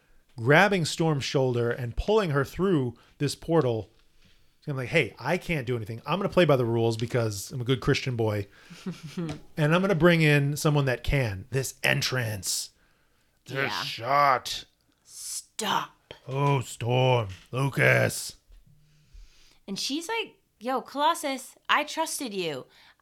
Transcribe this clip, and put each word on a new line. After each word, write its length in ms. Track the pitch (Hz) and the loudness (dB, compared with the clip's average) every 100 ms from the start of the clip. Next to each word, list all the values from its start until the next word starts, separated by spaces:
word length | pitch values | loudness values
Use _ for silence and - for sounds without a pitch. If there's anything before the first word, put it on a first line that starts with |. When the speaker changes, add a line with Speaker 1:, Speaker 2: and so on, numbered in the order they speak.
| _ _ _ - | _ _ _ -4
Speaker 1:
grabbing 480 | 117 156 196 196 | 4 6 6 2
Storm's 400 | 151 - 160 143 | -2 0 0 0
shoulder 460 | - 143 131 120 120 | 0 0 0 0 -2
and 260 | 120 123 - | -4 -6 -6
pulling 340 | - 214 180 | 0 2 2
her 140 | 143 | 0
through 500 | 131 - 196 156 123 - _ - | -2 -2 2 2 0 -6 _ -4
this 160 | 143 | -4
portal. 560 | - - 165 131 110 101 _ _ _ - _ _ _ - | -4 0 2 2 0 -6 _ _ _ -20 _ _ _ -8
I'm 80 | 131 | -8
like, 120 | 120 | -2
"Hey, 260 | 160 110 - | 0 0 -4
I 180 | 127 180 | -4 -2
can't 280 | - 160 120 | -2 -4 -2
do 100 | 120 | -4
anything. 260 | 104 113 | -6 -8
I'm 140 | - 151 | -4 -2
gonna 100 | 147 | 0
play 160 | 180 | 4
by 120 | 160 135 | 4 4
the 80 | |
rules 320 | 113 117 117 113 | 4 2 2 0
because 560 | 120 123 113 101 - | -2 0 -2 -4 -8
I'm 80 | 131 | -6
a 40 | |
good 160 | 120 127 | -2 0
Christian 360 | - 131 135 120 | 2 0 0 -2
boy." 320 | 110 104 98 - - 165 | 0 -2 -6 -12 -20 -14
Speaker 2:
<laughs> 320 | 185 165 147 - 165 151 - - | -12 -12 -12 -8 -8 -10 -8 0
Speaker 1:
"And 180 | 151 | 2
I'm 60 | 175 | 4
gonna 140 | 196 | 4
bring 280 | 165 175 165 | 6 6 6
in 340 | 156 147 139 147 | 6 4 2 0
someone 300 | 156 147 135 | 2 2 2
that 180 | 123 | -2
can. 400 | - 143 117 95 - | 0 0 0 -4 -6
This 240 | 135 127 - | -4 -6 -2
entrance. 840 | 135 139 - 127 110 104 - - - _ _ _ _ _ _ _ - | 0 0 0 -2 -4 -6 -6 -6 -8 _ _ _ _ _ _ _ -10
This 100 | 135 | -6
Speaker 2:
Yeah. 260 | 131 95 | -4 -4
Speaker 1:
shot." 800 | 143 - 117 143 143 123 - - - _ _ _ | -6 -6 0 4 4 2 -2 -10 -12 _ _ _
Speaker 2:
Stop. 840 | _ - - - - - 220 - - _ - - - | _ -16 -12 -12 -12 -8 -2 -2 -4 _ -20 -18 -8
Speaker 1:
"Oh, 340 | 135 143 139 | 0 2 2
Storm. 680 | - - 117 123 127 123 101 92 - | -2 -6 0 2 4 2 0 -10 -8
Lucas." 840 | 123 135 147 127 123 117 - - - _ - - - _ _ _ - - _ - _ - | -2 -2 4 4 4 2 -2 -10 -14 _ -20 -20 -20 _ _ _ -20 -20 _ -20 _ -12
Speaker 2:
And 100 | 190 | -6
she's 300 | - 294 339 | -4 -4 -4
like, 260 | 453 - _ _ _ | -4 -6 _ _ _
"Yo, 200 | 233 262 | -4 -4
Colossus, 760 | 240 277 302 330 294 262 - - - | -4 0 0 0 -4 -6 -10 -8 0
I 160 | 240 | 0
trusted 480 | 294 311 320 - 262 | 0 -4 -4 -6 -6
you. 320 | 196 170 131 - _ - - | -6 -6 -6 -12 _ -20 -6